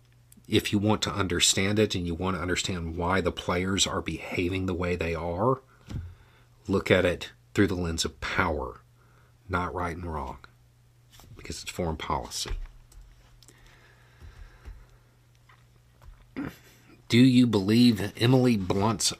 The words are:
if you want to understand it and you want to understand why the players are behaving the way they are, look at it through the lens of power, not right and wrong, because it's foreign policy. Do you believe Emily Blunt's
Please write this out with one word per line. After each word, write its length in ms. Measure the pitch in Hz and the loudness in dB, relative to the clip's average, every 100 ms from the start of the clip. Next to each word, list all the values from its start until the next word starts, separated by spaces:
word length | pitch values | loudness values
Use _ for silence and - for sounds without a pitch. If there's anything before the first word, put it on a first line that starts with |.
| _ _ _ - - | _ _ _ -20 0
if 260 | 101 - | 0 2
you 60 | 101 | 2
want 220 | 107 104 | 2 2
to 100 | - | 0
understand 680 | 101 92 87 - - 98 107 | -2 -2 2 2 2 0 2
it 160 | 107 | 2
and 100 | 95 | 0
you 80 | 87 | -4
want 220 | 82 92 | -2 -2
to 60 | 90 | -2
understand 560 | 87 87 - 90 82 85 | -2 -2 -2 -6 -6 -4
why 240 | 87 95 | 0 2
the 100 | 85 | 0
players 560 | - - 90 95 98 - | -2 -2 -2 0 0 0
are 140 | 95 | -2
behaving 640 | 82 80 - - 87 95 | -6 -8 -6 -4 -2 -2
the 80 | 95 | -2
way 240 | 85 87 87 | -2 -2 -2
they 180 | 85 | -2
are, 460 | 80 85 87 120 131 - _ - - - - - _ _ _ - | -4 -4 0 0 0 -6 _ -14 -12 -12 -18 -20 _ _ _ -2
look 240 | 95 - | -2 4
at 140 | 95 | 4
it 260 | 90 85 - - _ | 4 -2 -10 -18 _
through 140 | - 98 | 0 0
the 80 | |
lens 280 | 90 85 82 | 0 -4 -4
of 160 | - - | -6 -8
power, 640 | - - 90 73 64 - _ _ _ _ _ _ - | -4 -2 0 -2 -6 -12 _ _ _ _ _ _ -6
not 260 | 90 90 | -4 -4
right 220 | 90 87 | -6 -6
and 100 | 87 | -8
wrong, 340 | 87 78 64 - - _ _ _ _ _ _ - - - | -8 -8 -10 -12 -20 _ _ _ _ _ _ -20 -20 -18
because 240 | - - | -14 -12
it's 100 | - | -10
foreign 240 | - 85 | -6 -4
policy. 560 | 80 - 71 60 - - - - - - - - - _ _ - _ - - - _ _ _ - - - - - - - _ _ _ _ _ _ _ _ _ _ _ - - - - - - - - _ - - | -4 -6 -6 -6 -10 -6 -8 -8 -18 -20 -20 -20 -20 _ _ -20 _ -20 -20 -20 _ _ _ -20 -20 -20 -20 -20 -20 -20 _ _ _ _ _ _ _ _ _ _ _ -20 -20 -16 -10 -10 -12 -20 -20 _ -20 2
Do 100 | 117 | 6
you 300 | 131 123 123 | 8 6 6
believe 680 | 107 95 117 123 104 101 - | 4 4 6 6 4 -4 2
Emily 400 | 120 131 127 110 | 4 6 6 2
Blunt's 560 | 92 98 107 160 - | 0 2 2 0 -2